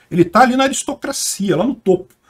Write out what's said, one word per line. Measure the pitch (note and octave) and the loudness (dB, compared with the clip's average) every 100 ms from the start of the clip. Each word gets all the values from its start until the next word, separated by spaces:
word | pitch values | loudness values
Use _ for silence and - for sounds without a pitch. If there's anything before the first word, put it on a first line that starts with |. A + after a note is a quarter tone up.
| - | -4
Ele | F3 F3 | 0 2
tá | G#3+ | 4
ali | B3+ B3+ | 4 4
na | C4+ | 0
aristocracia, | C#4 - C#4+ C#4 C4+ - - G3 D#3 | -2 -8 -8 -8 -8 -6 -4 -2 0
lá | A#3 | -2
no | |
topo. | - - F3+ - _ _ | -2 0 0 -2 _ _